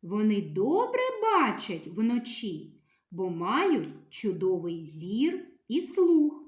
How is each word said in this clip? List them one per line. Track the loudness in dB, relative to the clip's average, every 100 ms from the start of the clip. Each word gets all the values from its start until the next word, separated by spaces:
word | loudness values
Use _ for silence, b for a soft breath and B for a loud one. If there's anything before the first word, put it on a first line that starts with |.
Вони | -4 2 2 2
добре | 0 0 2 2 2 0 0 0
бачать | 2 4 2 0 -6 -10 -8
вночі, | -2 0 0 -4 -8 -8 -8 -12 -20 b b b
бо | -8 -6
мають | -4 -2 0 2 0 -2 -12 -18
чудовий | -6 -4 -2 0 0 -2 -8 -10
зір | -14 -6 0 0 0 -10 _ _
і | -4
слух | -2 2 6 6 4 0